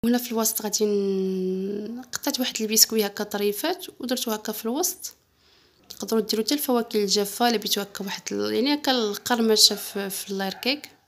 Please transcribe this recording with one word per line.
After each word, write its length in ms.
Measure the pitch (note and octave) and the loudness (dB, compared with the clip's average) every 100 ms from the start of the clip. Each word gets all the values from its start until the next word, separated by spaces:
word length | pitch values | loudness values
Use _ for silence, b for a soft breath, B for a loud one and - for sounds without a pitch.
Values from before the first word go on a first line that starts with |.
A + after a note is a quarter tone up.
وهنا 140 | A3+ B3 | 4 2
في 140 | B3 | 2
الوسط 300 | A3 A3 - | 0 0 0
غادي 240 | G#3 G3 G#3 | -2 0 2
ن-، 1160 | G#3 G3 F#3+ F#3+ F#3+ F#3 F#3 G3 G3+ G#3+ A#3+ | 2 2 2 0 0 0 -2 -2 -4 -6 -10
قطعت 380 | C4 - - C4+ | -8 -4 -4 -2
واحد 220 | B3+ - | -2 -2
البسكوي 440 | G#3+ A3 - A3 G3+ | 0 4 4 4 0
هكا 180 | G3+ | -2
طريفات 800 | G#3 G#3 G#3 G3+ D#4 F#4 - - | -4 0 -2 0 -2 -4 -8 -10
ودرتو 300 | B3 B3 B3 | -4 -2 -2
هكا 200 | G#3+ G#3+ | -4 -4
في 140 | G#3+ A3 | -6 -4
الوسط. 480 | C4 F4+ - - - _ b b b b b b | -2 -2 -4 -12 -16 _ b b b b b b
تقدروا 320 | - G3 A3 | -12 -2 0
ديروا 240 | G#3+ G#3+ A3 | 2 0 2
حتى 80 | |
الفواكه 500 | D4 D4 B3 A3+ G#3+ | 0 2 2 2 0
الجافه 460 | G3+ G3 G3+ - A#3+ | 2 2 0 2 2
الا 80 | A#3 | 2
بغيتو 240 | G3+ G3+ | 0 -2
هكا 240 | G3+ - G3 | -4 -8 -8
واحد 160 | - - | -8 -6
ال-، 220 | G3+ G#3 | -2 0
يعني 200 | G#3+ B3+ | 2 2
هكا 180 | D4 D4 | 2 2
القرمشه 840 | C4 G#3+ G3+ - A#3+ A3+ G#3+ - G3+ | 2 0 -2 -2 2 4 6 6 4
في، 340 | - G3 G3 | -6 -6 -4
في 220 | F#3+ - | -6 -6
اللاركيك. 580 | G3 G3 - A#3 C#4+ - - | -4 -4 -4 -4 -4 -6 -20